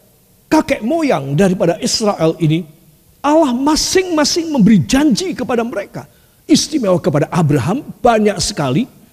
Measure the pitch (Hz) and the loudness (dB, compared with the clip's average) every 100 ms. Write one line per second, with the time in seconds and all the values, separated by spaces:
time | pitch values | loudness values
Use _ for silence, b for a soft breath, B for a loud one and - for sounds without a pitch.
0 | _ _ _ _ - 311 - 269 214 330 | _ _ _ _ -2 0 0 -2 -2 -2
1 | 294 175 135 147 196 185 170 165 247 - | 0 -2 -2 0 0 2 0 -2 -4 -2
2 | 214 185 160 160 156 160 185 - _ _ | -2 0 -2 0 0 -2 -4 -16 _ _
3 | _ _ 285 311 294 240 277 302 - 381 | _ _ 0 2 2 0 0 0 0 0
4 | 370 311 285 359 330 285 196 214 127 269 | 0 0 0 -2 -2 2 4 4 2 2
5 | 302 208 359 254 240 233 233 - - 165 | 2 0 -2 -6 -4 -4 -4 -6 -10 -14
6 | - b b b b 302 - 302 202 175 | -18 b b b b 0 0 -2 0 0
7 | 185 143 - 180 156 147 113 269 - - | 2 0 0 0 2 2 0 -4 -6 -2
8 | 240 226 208 196 - 202 139 139 262 - | 2 2 2 0 -4 -4 -2 -2 -2 -8
9 | b | b